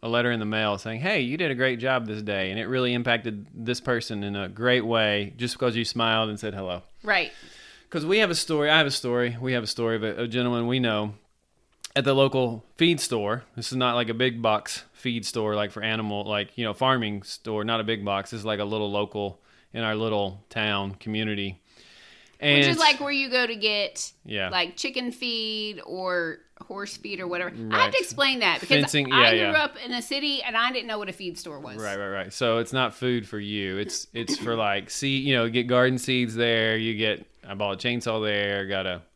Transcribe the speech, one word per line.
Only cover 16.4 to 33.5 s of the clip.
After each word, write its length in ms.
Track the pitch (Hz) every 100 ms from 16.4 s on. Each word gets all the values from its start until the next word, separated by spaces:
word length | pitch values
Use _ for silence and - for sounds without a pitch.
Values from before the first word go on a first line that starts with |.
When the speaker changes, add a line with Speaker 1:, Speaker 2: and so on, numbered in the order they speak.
| 104 -
Speaker 1:
you 60 |
know, 100 | 113
farming 480 | 104 131 131 110 104
store, 400 | 98 - - 107
not 140 | 107 117
a 40 |
big 200 | 107 110
box. 260 | 101 98 98
This 80 | 117
is 40 |
like 140 | 104 107
a 40 |
little 260 | 104 107 104
local 500 | 101 104 107 101 95 _ _ _
in 120 | 120
our 100 | 113
little 500 | 107 110 107 101 95 -
town 460 | - 107 101 98 95
community. 640 | - 107 110 104 98 95 _ _ - - - - - _
Speaker 2:
Which 180 | - -
is 80 | -
Speaker 1:
And 100 | 320
Speaker 2:
like 220 | 311 277
where 120 | 285
you 180 | 285 269
go 160 | 254 240
to 80 | 226
get, 560 | 214 208 202 - - _ -
Speaker 1:
Yeah. 220 | 104 95
Speaker 2:
like, 260 | 180 175 -
chicken 360 | 285 254 247
feed 680 | 240 247 233 220 220 214 190 -
or 540 | 185 185 180 165 - _ _ -
horse 300 | 196 202 -
feed 240 | 208 196
or 60 | 180
whatever. 220 | 175 180
I 40 | -
have 100 | 110
Speaker 1:
Right. 200 | - 523
Speaker 2:
to 60 | 539
explain 420 | 359 - 277 262
that 200 | 202 160
because 200 | - 143
Speaker 1:
Fencing, 320 | 139 151 135
Speaker 2:
I 200 | 226 117
Speaker 1:
yeah, 120 | 110 104
Speaker 2:
grew 80 | 311
Speaker 1:
yeah. 60 |
Speaker 2:
up 120 | 302 -
in 100 | 240
a 80 | 247
city 400 | 233 277 294 277
and 140 | 240 226
I 140 | 240
didn't 160 | 254 233
know 100 | 214
what 100 | 202
a 40 |
feed 260 | 180 185 165
store 200 | 175 147
was. 160 | 139 123
Speaker 1:
Right, 160 | 107 98
right, 100 | 101
right. 220 | 98 92
So 260 | - 123 113
it's 140 | 117
not 200 | 131 123
food 320 | - 127 120 101
for 100 | 107
you. 400 | 104